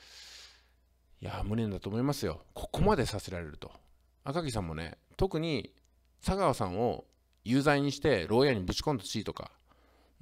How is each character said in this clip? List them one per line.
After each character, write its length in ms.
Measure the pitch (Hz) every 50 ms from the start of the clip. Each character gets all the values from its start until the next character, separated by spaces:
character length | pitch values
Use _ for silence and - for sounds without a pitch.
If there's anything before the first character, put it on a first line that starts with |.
| - - - - - - - - - - - _ _ _ _ _ _ _ _ _ _ _ - -
い 60 | 98
や、 160 | 95 95 95 95
無 120 | 98 107
念 140 | 117 113 107
だ 100 | 98 90
と 100 | - 101
思 80 | 101 117
い 40 | 127
ま 120 | 143 139
す 100 | - 113
よ。 200 | 90 76 - - _ -
こ 140 | - - -
こ 120 | - - 160
ま 120 | 202 214
で 100 | 151 113
さ 120 | - - 98
せ 140 | - - 92
ら 80 | 87
れ 60 | 85
る 120 | 76 73 -
と。 140 | - - - - _ _ - _ _ _ _ _ -
赤 220 | 135 139 175 165
木 80 | 139 117
さ 80 | 107
ん 60 | 90
も 80 | 82 80
ね、 240 | 78 82 80 - _ _ _ -
特 240 | - 190 190 170 156
に 340 | 160 165 151 110 - - _ _ _ _ _ _ _ _ _ _ -
佐 140 | - 190 196
川 160 | 185 156 123
さ 120 | - 110
ん 120 | 90 90 101
を 260 | 120 117 80 - - _ _ _ _ _ _ _ -
有 180 | 101 123 139 135
罪 200 | 151 147 143 143
に 100 | 143 135
し 80 | -
て 260 | - 156 127 95 80 85
牢 160 | 107 123 139
屋 100 | 147 127
に 60 | 101
ぶ 140 | 92 87 -
ち 80 | - -
込 120 | 156 143
ん 20 |
で 60 | 110 -
ほ 60 | -
し 120 | - 110
い 40 | 95
と 100 | - -
か、 160 | - - - - _ _ _ - _ _ _ _ _ _ _ _ -